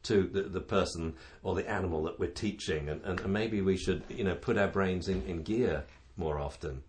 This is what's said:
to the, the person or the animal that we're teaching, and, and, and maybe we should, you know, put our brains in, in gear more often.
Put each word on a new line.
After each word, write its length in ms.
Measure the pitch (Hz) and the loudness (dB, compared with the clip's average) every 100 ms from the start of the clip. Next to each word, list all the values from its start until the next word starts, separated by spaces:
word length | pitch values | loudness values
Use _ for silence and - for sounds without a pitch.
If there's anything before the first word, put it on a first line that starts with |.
to 200 | - 104 | 6 4
the, 200 | 90 98 | 6 0
the 180 | 98 90 | -2 -4
person 540 | - 101 90 85 82 80 - - | 0 2 2 -2 -4 -6 -16 -8
or 100 | 95 | -2
the 160 | 90 - | -2 0
animal 340 | 101 90 80 | -2 0 0
that 140 | 80 - | 0 0
we're 120 | 87 | -4
teaching, 580 | - 107 95 - 78 73 | -2 -4 -2 -2 -2 -2
and, 140 | 78 | -4
and, 160 | - 90 | -4 -4
and 140 | 95 | 0
maybe 260 | 101 113 107 | 0 2 2
we 160 | 95 92 | 2 2
should, 280 | - 90 - | 2 -2 -2
you 160 | - | -2
know, 120 | 98 87 | 0 0
put 220 | - 113 | 0 2
our 120 | 98 | 4
brains 400 | 98 95 92 92 | 2 2 0 0
in, 120 | 92 | -2
in 200 | - 82 | -2 -4
gear 400 | 80 110 117 76 - - - - | 0 2 2 0 -4 -16 -16 -4
more 240 | 80 73 | -2 0
often. 440 | 71 - 80 67 | -4 -6 -8 -8